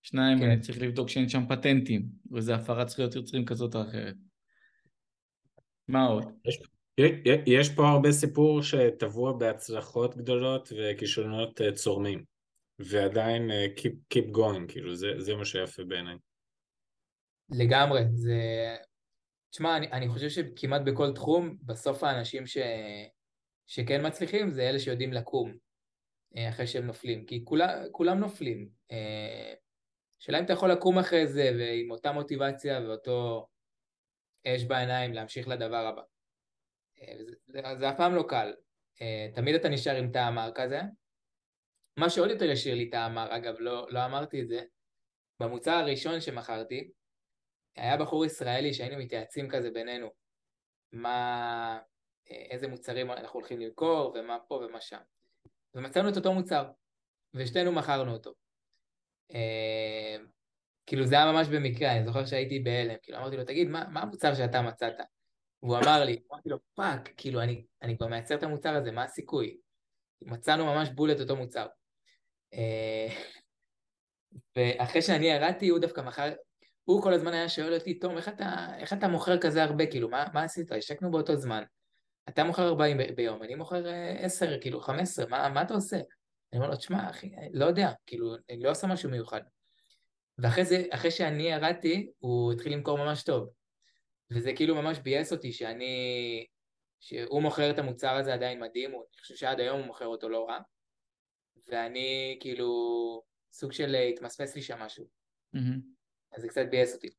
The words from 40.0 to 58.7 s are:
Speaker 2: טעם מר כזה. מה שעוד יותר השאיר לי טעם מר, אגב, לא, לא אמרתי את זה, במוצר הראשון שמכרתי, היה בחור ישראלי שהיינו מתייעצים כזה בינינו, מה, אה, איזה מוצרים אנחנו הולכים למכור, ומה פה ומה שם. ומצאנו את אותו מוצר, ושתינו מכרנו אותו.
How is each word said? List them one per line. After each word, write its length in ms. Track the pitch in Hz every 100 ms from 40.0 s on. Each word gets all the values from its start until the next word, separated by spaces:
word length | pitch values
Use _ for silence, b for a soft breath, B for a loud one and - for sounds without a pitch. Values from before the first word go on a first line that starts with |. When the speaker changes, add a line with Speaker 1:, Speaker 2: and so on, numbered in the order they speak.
| 123
Speaker 2:
טעם 240 | 123 120
מר 160 | 113 113
כזה. 260 | 131 127 143 202 214 _ _ _ _ _ _ _ _ _ -
מה 120 | 170
שעוד 200 | 175 196
יותר 220 | 220 170
השאיר 240 | 123 135
לי 140 | 120 120
טעם 260 | 120 117
מר, 200 | 113 110
אגב, 200 | 117 117 113
לא, 280 | 117 120 -
לא 160 | 123
אמרתי 360 | 127 135 147 139
את 60 | 117
זה, 160 | 117 113 _ _ _ _ _ _ _
במוצר 320 | 117 120 165
הראשון 500 | 165 147 131 160 165
שמכרתי, 680 | 151 120 117 113 113 127 - _ _ _ _ _ _ _ _
היה 220 | - 120 143
בחור 280 | 151 156
ישראלי 480 | 160 - 123 123 143
שהיינו 240 | 131 127 139
מתייעצים 520 | 123 117 113 143 135
כזה 220 | 135 120
בינינו, 380 | 113 120 123 113 _ _ _ _ _ _ _ _
מה, 880 | 117 120 123 123 120 120 117 113 113 - _ _ _ _
אה, 140 | 120 -
איזה 180 | 123 135
מוצרים 440 | 123 - 123 127
אנחנו 280 | 123 113 123
הולכים 200 | - 120
למכור, 560 | 113 - 160 160 131
ומה 220 | 117 113 117 -
פה 80 |
ומה 260 | 135 120 113
שם. 180 | - 104 _ _ _ _ _ _ _
ומצאנו 340 | 127 135 170 202
את 80 | 196
אותו 160 | 190
מוצר, 380 | 190 180 151 - - _ _ _ _ _
ושתינו 380 | 131 127 180 180
מכרנו 420 | 175 160 139 127
אותו. 200 | 113 - - _ _ _